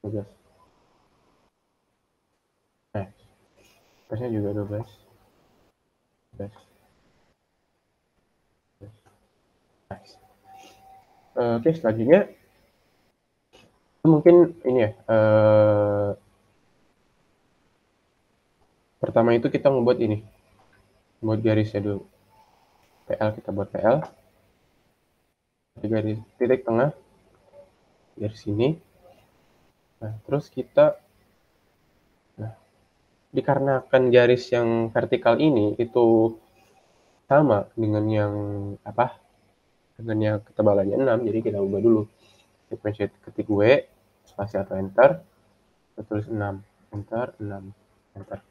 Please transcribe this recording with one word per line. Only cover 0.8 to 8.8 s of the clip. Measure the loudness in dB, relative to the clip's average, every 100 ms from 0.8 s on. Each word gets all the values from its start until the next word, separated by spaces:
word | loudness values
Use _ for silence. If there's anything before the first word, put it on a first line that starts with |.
| _ _ _ _ _ _ _ _ _ _ _ _ _ _ _ _ _ _ _ _ _
Nah, | -12 -12 _ _ _ _ _ _ _ _ _ _
atasnya | -8 -6
juga | -4 -4
dua | -6 -6
belas. | -8 -10 -20 _ _ _ _ _ _ _ _ _ _ _ _ _
Dua | -16 -16
belas. | -16 _ _ _ _ _ _ _ _ _ _ _ _ _ _ _ _ _ _ _ _ _ _